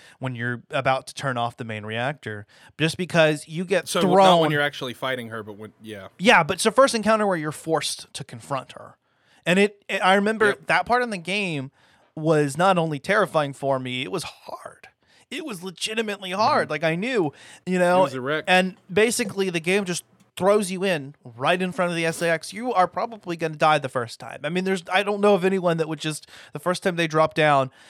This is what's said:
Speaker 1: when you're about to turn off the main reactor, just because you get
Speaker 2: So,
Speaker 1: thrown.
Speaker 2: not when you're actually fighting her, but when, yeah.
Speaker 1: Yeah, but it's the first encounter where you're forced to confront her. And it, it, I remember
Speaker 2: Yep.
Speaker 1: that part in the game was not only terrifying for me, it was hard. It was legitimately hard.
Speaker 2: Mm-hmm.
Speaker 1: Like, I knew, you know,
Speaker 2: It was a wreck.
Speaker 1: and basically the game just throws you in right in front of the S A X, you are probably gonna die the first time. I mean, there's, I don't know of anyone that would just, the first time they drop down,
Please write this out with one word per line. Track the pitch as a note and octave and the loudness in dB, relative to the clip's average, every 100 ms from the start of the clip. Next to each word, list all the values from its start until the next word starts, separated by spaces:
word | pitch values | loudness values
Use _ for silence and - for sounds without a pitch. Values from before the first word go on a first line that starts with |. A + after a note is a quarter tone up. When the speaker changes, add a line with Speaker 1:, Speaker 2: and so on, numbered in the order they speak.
| - _ | -20 _
Speaker 1:
when | C3 | -10
you're | A#2+ A#2+ A#2+ - | -6 -6 -6 -6
about | D3 C3 C3 - | -2 0 0 -4
to | |
turn | - C#3+ B2 | -8 -4 -2
off | A#2 - | -4 -6
the | |
main | A2+ G#2+ G#2+ | -10 -8 -6
reactor, | A2+ B2+ D3+ A2 G#2 G#2 _ - - | -4 -4 -6 -10 -12 -14 _ -20 -2
just | D#3 - | -2 -2
because | F3 E3+ D#3 D3+ - | -2 4 4 2 -6
you | D#3 | -8
get | F#3 F#3 - | -2 -2 -2
Speaker 2:
So, | F#3+ | 0
Speaker 1:
thrown. | F3+ F#3 | 4 6
Speaker 2:
not | F#3+ E3+ | 8 8
when | D#3 | 4
you're | D3 | 2
actually | C#3+ - C3 A#2 | -2 -4 -10 -6
fighting | C3 B2+ A2+ | -6 -6 -8
her, | A2+ | -12
but | G#2 G2+ | -12 -14
when, | G#2+ _ | -16 _
yeah. | A2 G#2 F#2+ _ | -16 -14 -16 _
Speaker 1:
Yeah, | F#3+ G3+ | 4 6
but | D3+ F#3 | 4 0
it's | |
the | A3 | 0
first | G#3+ C4+ A#3 | 4 4 2
encounter | G#3 A3 G#3 | 0 2 2
where | F3+ | 0
you're | D3+ | -4
forced | C#3+ - D#3 - - - - | -8 -2 -2 -2 -10 -12 -16
to | |
confront | - A#2+ - C3+ - | -14 -16 -8 -8 -8
her. | - - - _ _ _ _ - | -18 -20 -20 _ _ _ _ 0
And | F3+ | 4
it, | G3+ - - | 2 0 -8
it, | G3 | 0
I | F#3 G3 | 4 4
remember | G3+ A3 G#3+ | 2 2 2
Speaker 2:
Yep. | G3 - | 0 0
Speaker 1:
that | E3+ F3+ | 0 2
part | A#3+ | 0
in | A#3+ | 0
the | G3 | -6
game | E3 G3+ F#3+ D3 C3+ _ _ _ _ - | -6 -4 -4 -4 -8 _ _ _ _ -4
was | D#3 D#3 D3 C#3 | 2 2 2 2
not | F#3+ F3+ | 4 4
only | E3 D3 | 0 -4
terrifying | - G#3 F#3 D#3+ C#3+ | 0 0 2 0 -2
for | C3+ C3+ C3 | -4 -2 -2
me, | B2+ B2+ | -2 -6
it | C3 | -4
was | D#3 | -6
hard. | - - - - - - - _ _ _ _ | -8 -14 -16 -16 -16 -20 -20 _ _ _ _
It | C4+ D#4+ | -12 -10
was | F#3+ | -10
legitimately | F#3 E3+ - A3 A3 G3+ F#3+ | -12 -8 -6 -4 -4 -6 -6
hard. | F#3 A3 C#4 | 0 2 2
Speaker 2:
Mm-hmm. | D#3 | 0
Speaker 1:
Like, | D3+ | 0
I | D#3+ E3 | 0 0
knew, | A#3 B3 D3+ - - - - | -2 0 -2 -4 -20 -14 -4
you | F#3 | 2
know, | F3 F3+ | 4 4
Speaker 2:
It | F#3 | 2
was | B2+ | 0
a | |
wreck. | B2+ D#3 D#3 | -4 -4 4
Speaker 1:
and | F#3 F#3 - _ | 4 4 -6 _
basically | F#3 A3+ A#3 G#3+ F#3+ G3 | 2 2 2 -4 -2 -2
the | E3+ | -2
game | D#3+ G3 F#3 | 0 0 0
just | F3 - _ _ - | -6 -8 _ _ 0
throws | F#3 G#3+ F#3 | 2 4 2
you | F#3 | -4
in | G3 E3 C#3 - | -2 -2 -4 -16
right | B2+ A2+ C#3 F3+ | -20 -4 0 0
in | F#3 | -2
front | F#3 F3 | -2 -2
of | E3+ | 0
the | E3 | -2
S | D#3+ | -2
A | E3+ | -2
X, | E3 - | -2 -4
you | F#3+ B3+ | -10 -4
are | F#3 F3+ | 0 0
probably | F#3 A#3 A3+ F3+ E3 | 0 -8 -10 -10 -6
gonna | D#3+ D3+ | -6 0
die | D#3+ D3+ | 2 2
the | C3+ | 0
first | B2+ A#2 - | -4 -6 -10
time. | A#2+ C3 | -16 -10
I | C#3+ | -4
mean, | F3+ | -2
there's, | F#3 F#3+ E3+ | -2 -4 0
I | F3+ | 0
don't | G3+ G#3 | 0 2
know | G#3 | 4
of | G3 | 4
anyone | F#3 F#3+ F3 E3 | 2 0 0 0
that | D#3 | -2
would | D#3 | -4
just, | D#3+ D3+ - - - | -6 -8 -12 -20 -16
the | D3 | -6
first | E3+ F3+ | -4 -2
time | G3 E3+ | -2 -2
they | E3 | 0
drop | D#3 D#3 | 2 2
down, | - D3+ C#3+ C3 - | 4 4 4 2 -6